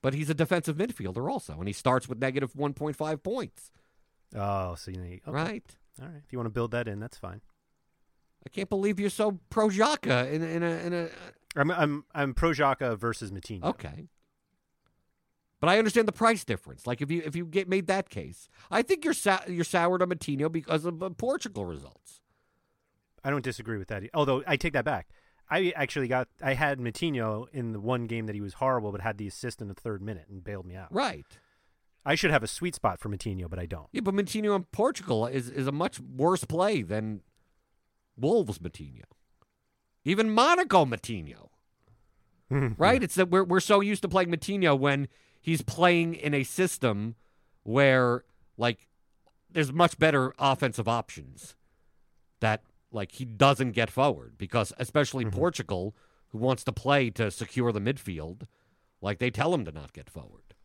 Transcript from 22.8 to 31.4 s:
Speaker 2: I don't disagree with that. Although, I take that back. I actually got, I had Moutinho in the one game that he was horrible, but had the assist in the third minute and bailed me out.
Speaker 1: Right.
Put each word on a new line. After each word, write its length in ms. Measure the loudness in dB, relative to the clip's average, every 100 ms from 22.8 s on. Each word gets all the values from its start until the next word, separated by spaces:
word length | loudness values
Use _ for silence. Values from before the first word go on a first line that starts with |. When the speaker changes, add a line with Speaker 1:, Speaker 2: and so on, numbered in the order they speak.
| _ _ _ _
Speaker 2:
I 60 | -2
don't 140 | -2
disagree 340 | -4 -6 -6 -6
with 100 | -6
that. 140 | -8 -4
Although, 300 | 0 2 2 0
I 100 | 0
take 160 | 2
that 100 | 0 -2
back. 220 | -4 -8 -20 _ _ _
I 220 | 0 0 -2
actually 320 | -4 -2 0
got, 200 | 0 -2 _
I 140 | -2 0
had 240 | 0 0
Moutinho 680 | -4 -2 -2 0 -2 -4 -6
in 200 | -6 -6
the 60 | -4
one 280 | -2 -2 -2
game 180 | -6 -6
that 80 | -6
he 60 |
was 140 | -8 -2
horrible, 360 | 0 2 -2
but 100 | -4
had 160 | -4 -4
the 80 | -8
assist 340 | -6 -10 -8
in 60 | -12
the 60 | -8
third 260 | -8 -6
minute 240 | -8 -10 -12
and 140 | -14
bailed 220 | -10 -10 -12
me 100 | -14
out. 160 | -6
Speaker 1:
Right. 320 | -2 -2 -4 -16 -20